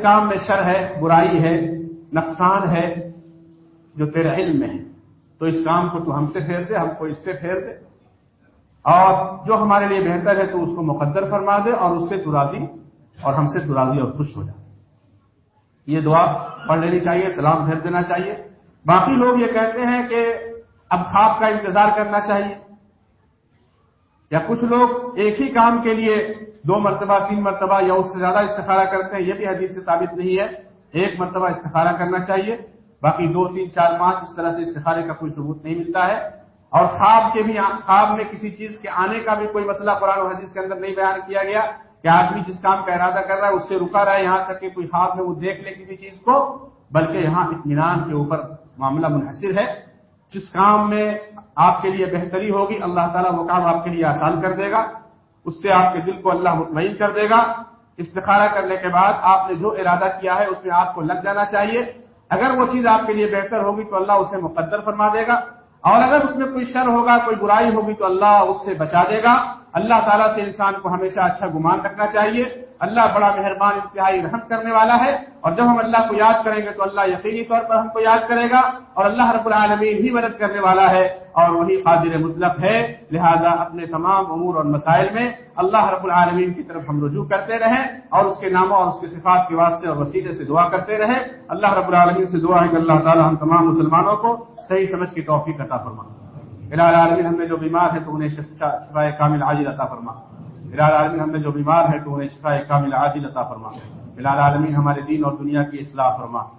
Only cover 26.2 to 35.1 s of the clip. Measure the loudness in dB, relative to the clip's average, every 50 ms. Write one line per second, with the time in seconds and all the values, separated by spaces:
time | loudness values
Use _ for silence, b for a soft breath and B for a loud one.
26.2 | -2 -4 -8 -12 -14 -20 -18 -10 -2 0 0 2 2 0 -2 -2 0 2 2 2
27.2 | 2 0 -2 -2 -2 -2 -2 -2 0 0 2 2 2 2 2 0 0 -2 -4 -4
28.2 | -2 0 2 2 0 0 -2 -6 -2 0 2 2 2 2 0 -4 -4 -4 -6 -4
29.2 | -4 -4 -4 -4 -4 -4 -4 -4 -4 -6 -8 -8 -4 -2 -2 -2 -2 -4 -6 -4
30.2 | -4 -2 -2 -2 -2 -4 -6 -12 -18 -20 _ _ _ _ -4 -2 -2 -2 -2 -4
31.2 | -6 -6 -4 -2 -2 -2 -4 -4 -6 -4 0 0 2 2 0 0 -2 -4 -4 -4
32.2 | -2 -2 -2 -2 -2 -4 -6 -8 -10 -16 -20 _ _ _ _ _ 0 0 0 2
33.2 | 0 -2 0 0 -2 -2 -2 -6 -8 -6 -2 2 2 2 2 2 0 0 0 0
34.2 | -4 -12 -10 -6 -6 -4 -4 -4 -6 -8 -8 -6 -4 -2 -2 -2 -4 -6